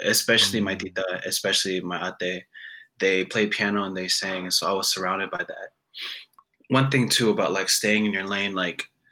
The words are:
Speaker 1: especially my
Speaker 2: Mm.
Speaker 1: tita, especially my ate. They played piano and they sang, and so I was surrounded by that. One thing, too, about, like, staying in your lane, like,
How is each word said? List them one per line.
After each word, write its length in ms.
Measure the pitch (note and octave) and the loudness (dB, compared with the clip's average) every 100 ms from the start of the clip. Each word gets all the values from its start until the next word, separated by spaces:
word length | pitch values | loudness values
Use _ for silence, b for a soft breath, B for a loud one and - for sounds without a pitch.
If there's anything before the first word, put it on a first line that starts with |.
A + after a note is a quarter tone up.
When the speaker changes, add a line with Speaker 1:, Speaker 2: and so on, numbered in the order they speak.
Speaker 1:
especially 600 | - A2 - A2+ G2 A2 | 0 2 4 4 4 2
my 160 | G2 F#2 | 0 -2
Speaker 2:
Mm. 180 | F#2 | -4
Speaker 1:
tita, 280 | F#2 F#2+ F2+ - | -4 -4 -4 -4
especially 540 | - G2 F#2+ G2 F#2 | -2 0 0 0 -2
my 320 | F2 F2 F2+ F#2 | -2 -4 -4 -4
ate. 240 | F2+ F2+ - B B B B _ | -4 -4 -10 B B B B _
They 240 | F#2+ F#2 | 2 2
played 260 | F#2 A2+ G#2 | 2 0 0
piano 320 | - G#2 G2+ | 2 0 0
and 120 | G2 F#2 | -2 -4
they 100 | F#2 | -2
sang, 360 | - G2 F#2 | -2 -2 -4
and 100 | F#2 | -2
so 140 | - E2 | 0 0
I 40 | |
was 160 | G2 F#2+ | 0 0
surrounded 420 | F#2+ F#2 F#2+ G2 | 0 -2 -2 -4
by 60 | - | -6
that. 260 | - - F#2+ _ _ B B B B _ _ _ _ | -8 -10 -14 _ _ B B B B _ _ _ _
One 220 | C3 C3+ | 2 4
thing, 180 | C3+ A2 | 4 2
too, 220 | - A2+ | 4 4
about, 220 | F#2+ E2 | 4 2
like, 160 | G2 F#2+ | 0 0
staying 380 | - G#2+ G#2+ G#2+ | 2 4 4 2
in 60 | |
your 120 | G2 G2 | 0 -2
lane, 280 | G2+ G2+ | -2 -2
like, 300 | F#2+ F2+ E2+ - _ B | -2 -4 -4 -10 _ B